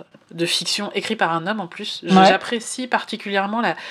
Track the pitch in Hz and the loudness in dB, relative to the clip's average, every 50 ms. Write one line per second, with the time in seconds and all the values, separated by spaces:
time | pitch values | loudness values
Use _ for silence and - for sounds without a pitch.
0 | - _ _ - _ _ - 165 170 170 - - 175 - - - 208 202 - 202 | -16 _ _ -20 _ _ -4 -4 -2 0 0 -2 0 -2 -2 -2 -4 -4 -4 -4
1 | 190 - 220 220 196 165 165 165 160 190 220 214 185 170 - - 208 - - - | -4 -4 -2 0 0 0 0 -2 -2 -4 -4 -4 -6 -10 -10 -12 -10 -10 -10 -8
2 | - 170 190 185 190 196 190 190 - - 247 226 220 - - - 254 247 - 208 | 0 4 6 8 8 8 6 4 0 -2 -4 -4 -4 -6 -8 -8 -4 -2 -2 -2
3 | - - - - - 208 196 196 196 202 214 233 226 180 160 - - - | -2 -2 -10 -8 -6 -2 -2 0 0 0 -2 0 0 0 -2 -2 -8 -14